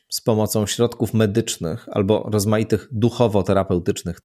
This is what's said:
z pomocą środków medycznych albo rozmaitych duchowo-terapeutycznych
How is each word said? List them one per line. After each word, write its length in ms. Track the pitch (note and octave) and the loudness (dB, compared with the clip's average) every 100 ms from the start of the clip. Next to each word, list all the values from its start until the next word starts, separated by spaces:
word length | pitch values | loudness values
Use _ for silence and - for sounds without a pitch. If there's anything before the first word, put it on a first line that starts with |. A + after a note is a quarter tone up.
| _ | _
z 120 | - | -4
pomocą 460 | - G#2+ G#2+ A2 G#2 | 0 2 2 0 -2
środków 480 | - A#2 - A2+ | 0 -2 0 -2
medycznych 760 | A2 A2 A2 A2 - E2 G2+ - | 2 2 2 -2 -4 -6 -8 -6
albo 360 | - G2 G#2+ - | -2 2 2 0
rozmaitych 560 | G#2 G2+ G#2+ A2 G#2 - | 0 2 0 2 -2 -2
duchowo-terapeutycznych 1300 | G#2+ A#2 - A#2 G2+ F#2 G2 F#2+ F2+ F2+ - F2+ - | -2 0 2 2 2 2 0 0 0 -2 -4 -8 -12